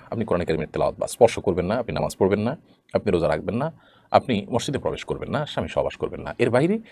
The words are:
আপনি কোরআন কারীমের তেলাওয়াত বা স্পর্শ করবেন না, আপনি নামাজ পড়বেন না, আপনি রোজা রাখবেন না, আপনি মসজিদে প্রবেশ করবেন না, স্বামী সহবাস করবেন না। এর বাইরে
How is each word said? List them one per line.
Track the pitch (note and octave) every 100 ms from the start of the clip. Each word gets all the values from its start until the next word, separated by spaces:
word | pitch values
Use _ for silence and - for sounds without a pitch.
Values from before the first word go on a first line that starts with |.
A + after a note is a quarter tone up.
| -
আপনি | A2
কোরআন | - F2
কারীমের | E2+ E2 D2+
তেলাওয়াত | D2+ D2 -
বা | -
স্পর্শ | - A#2+ -
করবেন | G2+ F2+ F2
না, |
আপনি | B2 A2+
নামাজ | - - -
পড়বেন | F#2+ G2+
না, | A2 D#3+ _ _ _
আপনি | F#2+ G2+
রোজা | F2 D#2+
রাখবেন | D#2 F2
না, | A2+ D#3 - _ _ _
আপনি | - - G#2 -
মসজিদে | A#2 - C3
প্রবেশ | - -
করবেন | - C#2 D#2+
না, | A#2+ D3
স্বামী | - E2+
সহবাস | - - -
করবেন | D#2 -
না। | - D#2+
এর | A#2+
বাইরে | B2 E3+ A3 -